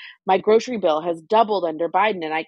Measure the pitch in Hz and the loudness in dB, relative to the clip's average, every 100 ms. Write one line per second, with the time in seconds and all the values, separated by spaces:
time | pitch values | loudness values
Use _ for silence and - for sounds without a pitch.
0 | - - - 190 214 220 233 233 185 151 | -20 -12 -2 0 4 2 2 -2 0 0
1 | 175 165 160 214 214 202 170 156 165 185 | -2 -6 0 2 2 0 -2 -4 -2 0
2 | 214 190 156 160 | 0 -2 -4 -6